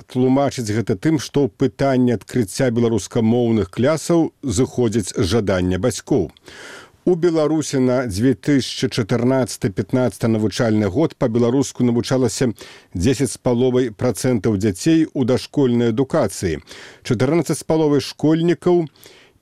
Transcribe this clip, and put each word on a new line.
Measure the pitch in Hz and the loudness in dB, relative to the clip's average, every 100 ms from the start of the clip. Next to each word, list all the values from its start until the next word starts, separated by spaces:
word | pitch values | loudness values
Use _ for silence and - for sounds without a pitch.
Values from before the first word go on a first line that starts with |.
тлумачыць | - 127 127 131 139 - 110 | -6 -2 2 2 0 -2 -4
гэта | 107 107 147 | -4 -2 -2
тым, | 156 156 | 0 -2
што | - 147 135 | -2 0 0
пытанне | - 135 - 139 131 123 110 | 0 -2 0 0 2 2 0
адкрыцця | - 127 110 - 131 | -2 -4 -2 0 0
беларускамоўных | 120 117 113 - 120 110 120 120 113 95 | 2 2 0 -2 0 2 2 2 0 -2
клясаў | - 127 160 - 170 151 _ | 0 0 0 0 0 0 _
зыходзіць | 139 95 131 - 120 110 95 - | -6 0 0 0 0 0 -4 -2
з | |
жадання | 82 113 101 92 90 90 | 0 0 0 0 0 0
бацькоў. | 123 - - 139 76 - - - - - - _ - | -2 -4 -2 -2 -2 -8 -20 -20 -20 -20 -20 _ 0
У | 180 | 2
Беларусі | 175 160 151 156 139 139 | 2 2 0 0 -2 0
на | 127 123 | 2 2
дзве | 123 92 131 127 | -2 0 0 0
тысячы | - 143 - - 131 | 2 0 0 -4 -4
чатырнаццаты | - 113 120 120 131 123 - 123 | -2 -2 0 2 2 0 -2 -6
пятнаццаты | 98 107 127 123 - 120 | -4 -2 0 0 0 0
навучальны | 113 107 - 120 107 104 | 0 0 0 0 2 0
год | 101 160 - | 0 -2 0
па-беларуску | 135 113 117 135 131 - 123 | -2 2 2 2 0 0 0
навучалася | 117 110 131 123 - 127 101 - - _ | 0 0 0 0 0 -2 -4 -14 -20 _
дзесяць | - 101 131 131 | -2 0 0 -2
з | - | -2
паловай | 127 120 127 127 131 | -2 2 2 2 0
працэнтаў | 98 123 - 131 120 113 101 | -2 -4 -2 -2 0 0 0
дзяцей | 110 92 160 160 156 | 0 0 2 2 2
у | - | -2
дашкольнай | 120 123 - - 135 120 120 110 | 0 0 -2 0 2 2 0 0
адукацыі, | 135 156 110 - 92 73 - - - - | 0 0 -2 -2 -6 -6 -10 -20 -20 -14
чатырнаццаць | - 117 131 170 151 160 | -4 0 0 0 -2 -4
з | |
паловай | - 160 151 143 | -2 0 2 0
школьнікаў | - - 147 160 170 170 180 175 160 _ - - - _ | -2 -2 0 2 0 0 2 0 0 _ -20 -20 -20 _